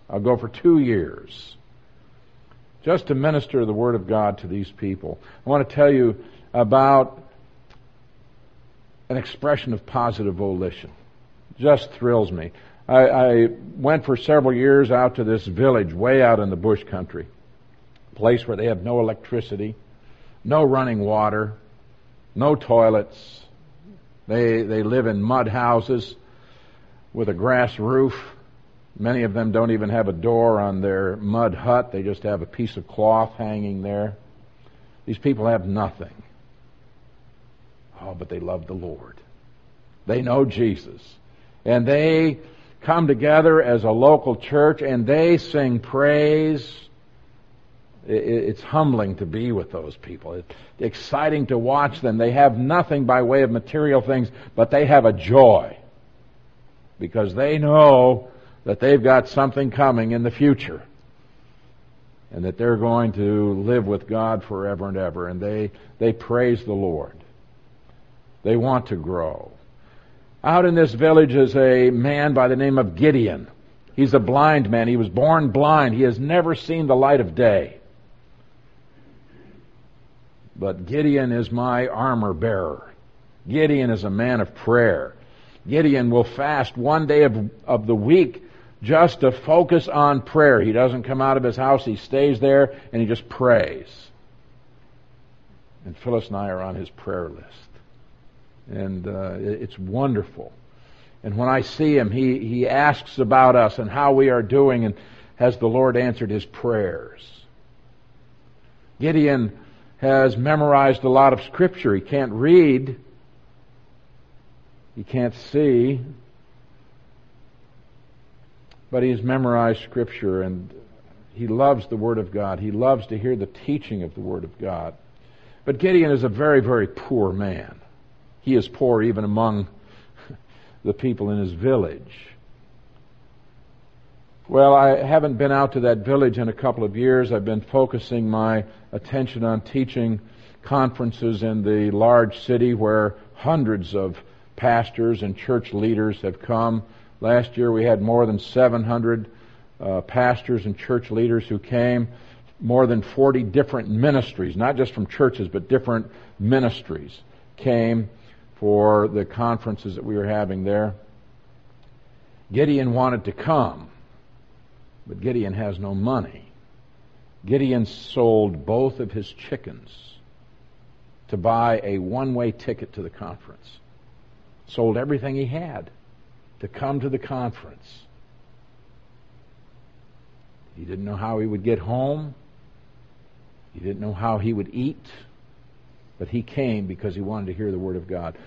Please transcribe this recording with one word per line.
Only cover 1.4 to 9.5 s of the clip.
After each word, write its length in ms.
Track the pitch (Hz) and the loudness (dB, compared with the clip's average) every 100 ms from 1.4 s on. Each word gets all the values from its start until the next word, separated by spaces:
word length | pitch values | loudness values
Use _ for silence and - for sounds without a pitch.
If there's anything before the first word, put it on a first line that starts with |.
| - - - - - - - - - - - - - - | -20 -20 -20 -20 -20 -20 -20 -20 -20 -20 -20 -20 -20 -10
Just 260 | 160 175 - | -4 -2 -2
to 60 | |
minister 520 | 135 151 147 - 131 110 | -2 0 -2 -2 -2 0
the 80 | |
Word 200 | 107 120 | 0 0
of 120 | 113 92 | -2 -2
God 320 | 110 104 101 | -2 0 -4
to 80 | 90 | -8
these 240 | 101 95 | -8 -8
people. 480 | - 101 95 - - - - | -8 -8 -8 -10 -14 -18 -12
I 60 | 127 | -2
want 180 | 143 135 | -2 0
to 60 | |
tell 180 | 143 143 | 2 4
you 240 | 135 120 107 - - - | 6 2 0 -10 -20 -6
about 680 | 120 110 135 135 135 131 - - - - - - - - - - - - - - - - - - - - | -2 2 4 6 4 2 -4 -20 -20 -20 -20 -20 -20 -20 -20 -20 -20 -20 -20 -20 -20 -20 -20 -20 -18 -8
an 80 | 127 | -8
expression 560 | - - 147 | -8 -6 -2